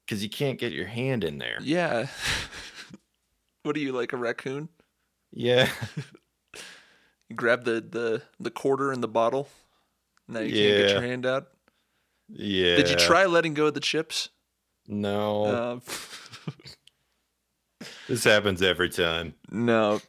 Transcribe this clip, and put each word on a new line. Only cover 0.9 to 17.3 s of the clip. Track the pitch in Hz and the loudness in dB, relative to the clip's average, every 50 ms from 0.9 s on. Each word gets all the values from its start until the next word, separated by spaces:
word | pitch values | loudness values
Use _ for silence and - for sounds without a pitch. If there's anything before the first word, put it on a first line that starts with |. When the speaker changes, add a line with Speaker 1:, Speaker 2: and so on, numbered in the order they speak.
| 110 117 127 135 131 117 92 | -6 -4 -2 -2 -2 -2 -2
Speaker 1:
in | 80 73 69 | -4 -4 -6
there. | 62 60 55 55 - | -8 -8 -8 -6 -4
Speaker 2:
Yeah. | - 151 180 175 156 - 117 117 135 - | -2 -2 0 0 0 -2 -2 -4 -6 -8
<laughs> | - - - - - - - - - - - - - - - - - _ _ _ _ _ _ _ _ _ _ _ _ - | -6 -4 -4 -4 -4 -6 -8 -12 -16 -16 -16 -18 -18 -20 -20 -20 -20 _ _ _ _ _ _ _ _ _ _ _ _ -6
What | 156 147 | -6 -4
are | 156 | -2
you, | 147 139 127 | -4 -4 -2
like, | 123 120 120 - | -4 -4 -4 -4
a | |
raccoon? | 127 120 113 120 - - 139 131 143 156 165 _ _ _ _ _ _ _ _ _ _ _ _ - | -4 -4 -4 -4 -4 -6 -8 -8 -8 -10 -12 _ _ _ _ _ _ _ _ _ _ _ _ -8
Speaker 1:
Yeah. | - 120 120 123 123 131 - - | -2 0 4 6 6 4 4 2
Speaker 2:
<laughs> | - - - - - - - - - _ _ _ _ _ _ - - - - - - - _ _ _ _ _ _ _ _ - | -4 -10 -10 -10 -12 -14 -14 -16 -20 _ _ _ _ _ _ -20 -20 -18 -18 -20 -20 -20 _ _ _ _ _ _ _ _ -14
You | 120 | -8
grab | 117 127 117 120 123 120 | 0 2 2 2 2 2
the, | 120 113 113 | 0 0 0
the, | 107 - - 117 117 113 110 120 - _ _ - | -2 -4 -6 -4 -2 -2 -2 -4 -4 _ _ -10
the | - - | -8 -8
quarter | - - - 139 135 131 139 139 135 | -6 -2 0 0 2 2 0 -2 -2
in | 123 120 | -2 -4
the | |
bottle. | 113 110 117 113 117 120 135 139 - _ _ _ _ _ _ _ _ _ _ _ _ _ _ _ | -2 0 2 2 2 2 -2 -4 -6 _ _ _ _ _ _ _ _ _ _ _ _ _ _ _
Now | - 117 113 | -12 -8 -6
you | 110 - - | -4 0 2
can't | 107 104 104 104 101 | 4 6 6 6 6
get | 101 101 | 6 4
Speaker 1:
Yeah. | 101 | 4
Speaker 2:
your | 98 120 | 2 0
hand | 123 127 127 123 | -2 -4 -4 -2
out. | 127 127 139 170 - _ _ _ _ _ _ _ _ _ _ _ _ _ _ _ - | -2 -2 -2 -4 -8 _ _ _ _ _ _ _ _ _ _ _ _ _ _ _ -20
Speaker 1:
Yeah. | 214 - - 202 98 190 190 175 175 | -14 -8 -4 -2 0 2 4 4 6
Speaker 2:
Did | 175 - - | 4 4 4
you | - | 4
try | 175 - - - 175 196 | 2 4 4 6 4 4
letting | 190 170 170 165 165 151 | 4 4 2 2 0 0
go | 147 151 | 0 0
of | 151 143 | 0 0
the | 143 | 0
chips? | 135 - - 151 160 - - - - - _ _ _ _ _ _ _ _ _ _ _ - | -2 -2 -2 -2 -4 -4 -6 -6 -6 -8 _ _ _ _ _ _ _ _ _ _ _ -8
Speaker 1:
No. | 104 104 104 101 101 104 107 107 104 104 104 | -6 -4 -2 -2 0 0 0 0 0 0 0
Speaker 2:
Uh, | 104 107 117 117 120 120 127 - - - - - - - - - - - - - - - - - - - - _ _ _ _ _ _ _ _ _ _ | 0 0 0 -2 -4 -6 -8 -10 -12 -12 -12 -12 -14 -16 -18 -18 -20 -20 -14 -12 -12 -12 -12 -16 -20 -20 -20 _ _ _ _ _ _ _ _ _ _